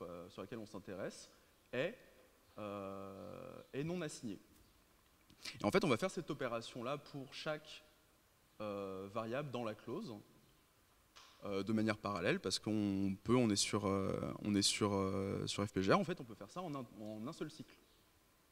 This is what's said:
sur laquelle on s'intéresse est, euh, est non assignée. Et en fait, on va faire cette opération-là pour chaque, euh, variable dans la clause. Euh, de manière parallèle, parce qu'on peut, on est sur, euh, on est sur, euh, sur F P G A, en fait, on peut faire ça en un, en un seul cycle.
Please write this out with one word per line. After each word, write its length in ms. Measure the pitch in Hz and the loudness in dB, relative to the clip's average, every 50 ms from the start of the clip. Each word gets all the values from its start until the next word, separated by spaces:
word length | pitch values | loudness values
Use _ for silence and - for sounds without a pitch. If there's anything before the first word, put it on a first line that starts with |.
| 90 87 87 87 85 90 | -10 -8 -8 -10 -10 -10
sur 140 | - - | -8 -8
laquelle 160 | 95 98 120 113 | -8 -6 -6 -8
on 80 | 104 | -8
s'intéresse 640 | - - 95 90 107 95 92 117 185 - - - - - - - - - _ - - | -8 -10 -10 -8 -6 -6 -4 -4 -6 -6 -10 -16 -18 -20 -20 -20 -20 -20 _ -12 -4
est, 240 | - 123 160 185 233 - - - - - - - - - - - - 107 | 0 0 0 0 -2 -6 -16 -20 -20 -20 -20 -20 -20 -20 -20 -16 -10 -8
euh, 1040 | 107 101 101 101 98 98 98 98 98 98 98 98 95 92 92 90 87 87 85 - - - | -6 -6 -6 -4 -6 -6 -6 -6 -8 -8 -10 -10 -10 -10 -10 -10 -10 -12 -12 -14 -12 -8
est 100 | - 131 | -4 -4
non 200 | 151 165 180 180 | -2 -2 -2 -2
assignée. 360 | 160 147 - - - 107 95 - - - - - - - - - - - - - - _ _ - - - - - - - - - | -2 -4 -6 -6 -6 -6 -6 -6 -10 -18 -20 -20 -20 -20 -20 -20 -20 -20 -20 -20 -20 _ _ -20 -20 -20 -18 -12 -10 -10 -6 0
Et 60 | - | 0
en 60 | 104 | 2
fait, 120 | - 196 208 | 4 4 4
on 40 | 151 | 4
va 80 | 117 | 4
faire 140 | 110 185 190 | 4 2 -2
cette 200 | - 190 - - | -2 -4 -6 -6
opération-là 680 | 156 127 135 120 117 117 113 - - 127 113 127 147 147 | -4 -4 -2 -2 -2 -2 -4 -6 -8 -6 -4 -4 -4 -6
pour 340 | - - - 139 127 - | -8 -10 -10 -10 -10 -10
chaque, 500 | - - - 160 151 143 - - - - - - - - - - - _ _ _ _ _ _ _ _ - | -10 -8 -4 -4 -4 -4 -6 -12 -16 -16 -18 -20 -20 -20 -20 -20 -20 _ _ _ _ _ _ _ _ -6
euh, 480 | 107 104 101 101 98 95 95 95 98 101 | -4 -4 -2 -2 -2 -4 -4 -6 -6 -4
variable 400 | 104 113 113 113 117 139 151 143 | -2 -2 -2 0 -2 -2 -2 -2
dans 140 | 120 120 120 | -2 -2 -2
la 100 | 107 107 | -2 -4
clause. 400 | - - 113 127 185 226 143 107 101 - - - - - - - - - _ _ _ - - - - _ _ - - - - - - - | -6 -6 -6 -4 -4 -4 -6 -8 -10 -12 -16 -20 -20 -20 -20 -20 -20 -20 _ _ _ -20 -20 -20 -20 _ _ -20 -20 -20 -20 -16 -10 -6
Euh, 180 | 101 98 98 | -2 0 0
de 100 | 95 101 | 2 2
manière 240 | 110 110 107 110 104 | 4 4 4 4 2
parallèle, 440 | - - 101 101 85 90 117 175 196 | 2 0 -2 -2 0 2 2 2 2
parce 180 | - 95 - - | 0 0 0 0
qu'on 580 | - 113 107 107 104 101 98 95 98 98 98 - - | 0 2 2 4 4 4 4 4 4 2 2 0 4
peut, 100 | - 123 | 6 6
on 160 | 127 120 107 | 8 8 6
est 60 | 98 | 6
sur, 300 | - - - - 104 104 | 6 4 4 2 2 2
euh, 320 | 95 98 98 95 95 - - - - - - | 4 2 4 2 2 2 0 0 -2 -2 0
on 120 | - 104 101 | 2 6 6
est 80 | 98 | 8
sur, 320 | 101 - - - 110 101 101 | 8 6 6 4 4 4 4
euh, 520 | 98 95 95 98 98 98 98 98 98 101 | 4 2 2 2 0 0 0 0 0 0
sur 200 | 101 - - 101 | 0 0 2 0
F 60 | - | 2
P 100 | - 95 | 2 2
G 100 | 95 98 | 6 6
A, 60 | 151 202 | 6 6
en 60 | 175 | 6
fait, 160 | 151 185 - | 2 -2 -6
on 40 | 135 | -6
peut 100 | 113 104 | -12 -12
faire 160 | - 101 101 | -12 -12 -10
ça 120 | - 175 | -8 -6
en 120 | 190 165 143 | -6 -4 -4
un, 120 | 139 123 - - 104 | -6 -6 -8 -10 -10
en 260 | 110 107 110 107 110 | -8 -8 -6 -6 -6
un 60 | 143 | -6
seul 180 | 170 - 165 151 | -4 -6 -6 -8
cycle. 260 | - - 123 - - - - - - - - - _ - _ _ _ _ _ _ | -8 -10 -14 -16 -16 -20 -20 -20 -20 -20 -20 -20 _ -20 _ _ _ _ _ _